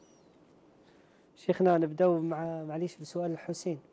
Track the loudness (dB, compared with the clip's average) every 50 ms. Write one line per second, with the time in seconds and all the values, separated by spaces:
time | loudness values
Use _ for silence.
0 | _ _ _ _ _ _ _ _ _ _ _ _ _ _ _ _ _ _ _ _
1 | _ _ _ _ _ _ _ -4 -2 -2 2 4 4 6 6 6 4 2 2 2
2 | 4 4 4 2 0 -2 -4 -4 -4 -6 -6 -6 -6 -8 -6 -6 -6 -6 -8 -10
3 | -14 -8 -6 -4 -4 -4 -4 -6 -8 -8 -10 -6 -6 -6 -6 -6 -10 _